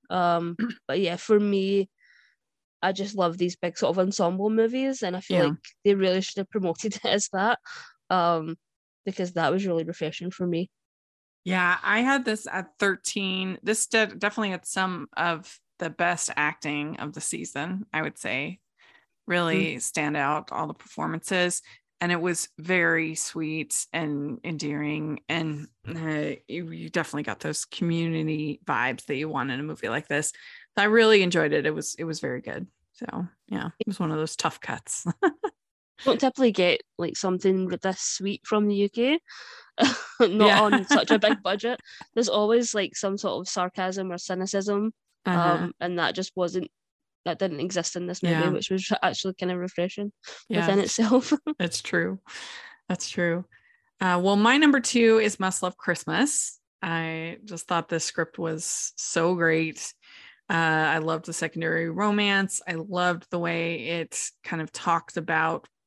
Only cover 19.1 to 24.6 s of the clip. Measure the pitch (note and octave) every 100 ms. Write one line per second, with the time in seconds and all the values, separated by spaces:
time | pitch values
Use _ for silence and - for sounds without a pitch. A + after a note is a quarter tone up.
19.1 | _ - F3 E3 D#3+ D#3+ C3 - - D3
20.1 | D3 C#3 D3+ - - D#3 - - - D#3+
21.1 | D#3+ - F#3+ F3+ - - - _ - F3
22.1 | F3 F3 E3+ - - E3 F#3 E3+ E3 D#3+
23.1 | D#3+ - E3 D#3 D#3+ - - - E3 D3+
24.1 | C#3+ D3 C3 - D#3